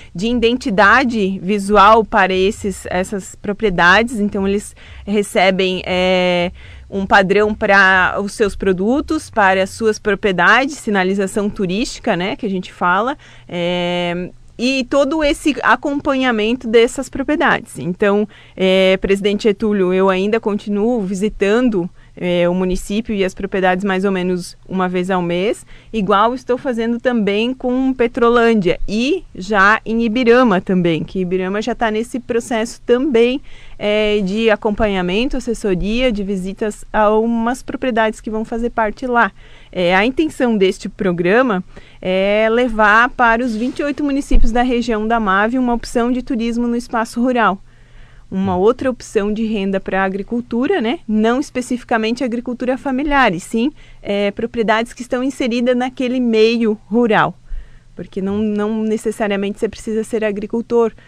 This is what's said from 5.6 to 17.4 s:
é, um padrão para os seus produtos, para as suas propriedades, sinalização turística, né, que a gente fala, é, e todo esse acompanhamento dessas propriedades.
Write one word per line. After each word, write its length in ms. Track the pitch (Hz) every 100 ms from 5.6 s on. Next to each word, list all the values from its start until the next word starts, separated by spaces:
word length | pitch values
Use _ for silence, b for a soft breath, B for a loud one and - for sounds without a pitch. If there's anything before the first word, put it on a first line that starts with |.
| 185 185
é, 640 | - 180 185 185 180 175 175 b b b b
um 160 | 196 196
padrão 480 | 208 190 196 214
para 640 | 214 214 196 190 190 180 -
os 120 | 202
seus 240 | - 208 -
produtos, 760 | 196 185 196 269 311 311 -
para 320 | 226 196 190
as 80 | 190
suas 280 | - 220 214
propriedades, 800 | 208 196 214 180 175 220 269 294
sinalização 720 | - 202 185 196 196 208 202
turística, 680 | 196 185 190 254 - - 180
né, 180 | 180
que 120 | - 214
a 40 |
gente 220 | 190 185
fala, 440 | - 180 185 233 285 b b b
é, 840 | 180 175 180 175 175 175 175 180 - - -
e 260 | 240 269 247
todo 320 | 285 277 320
esse 340 | 294 - 320 269
acompanhamento 1040 | - 247 302 285 311 269 262 226 214 254 240
dessas 420 | 233 240 - 262
propriedades. 680 | 262 269 302